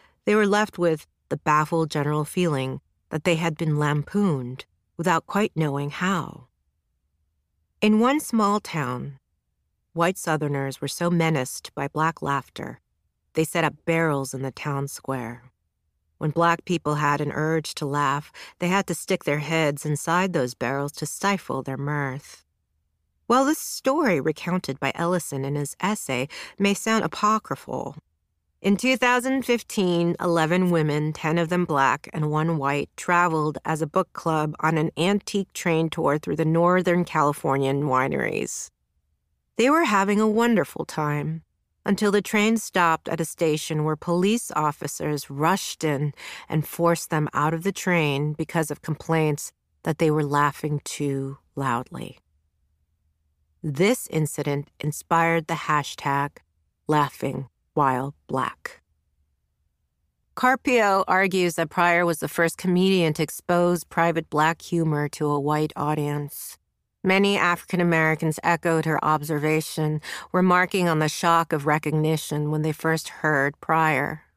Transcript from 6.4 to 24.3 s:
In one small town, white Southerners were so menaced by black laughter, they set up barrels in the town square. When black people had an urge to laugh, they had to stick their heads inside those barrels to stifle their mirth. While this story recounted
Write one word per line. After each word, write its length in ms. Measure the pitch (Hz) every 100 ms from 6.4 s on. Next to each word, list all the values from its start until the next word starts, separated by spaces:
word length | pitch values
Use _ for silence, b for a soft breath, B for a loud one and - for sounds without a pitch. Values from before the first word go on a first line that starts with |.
| - _ _ _ _ _ _ _ _ _ _ _ _ -
In 180 | 214 214
one 200 | 240 302
small 400 | - 226 202 208
town, 600 | - 165 127 123 139 135 _ _ _ _ _ _ _
white 260 | 165 175 190
Southerners 600 | - 156 147 143 135 -
were 80 | 143
so 220 | - 175
menaced 640 | 170 165 156 131 - - -
by 120 | 139
black 340 | 147 156 -
laughter, 580 | 143 139 - - - - _ _ _ _ _
they 100 | -
set 220 | 160 175 156
up 80 | 147 -
barrels 480 | 165 160 143 131
in 100 | 131
the 80 | 135
town 360 | - 151 139 139
square. 560 | - - 131 117 120 127 _ _ _ _ _ _ -
When 100 | 156
black 340 | 165 170 170
people 320 | - 170 151 147
had 240 | 147 147
an 120 | 147
urge 400 | 135 156 160 151 -
to 120 | 147
laugh, 440 | 147 143 143 - B B B
they 80 | 175
had 160 | 190 285
to 80 | 170
stick 280 | - 185
their 160 | - 147
heads 460 | 147 160 151 143 151
inside 460 | 147 - 170 190
those 220 | 170 123
barrels 400 | - 123 139 143
to 120 | - 151
stifle 560 | - 202 190 - 131
their 120 | 131 135
mirth. 680 | 143 147 139 131 - - _ _ _ _ _ _ _ _ -
While 180 | 247
this 140 | 269 311
story 640 | - - 262 294 269 156
recounted 580 | 143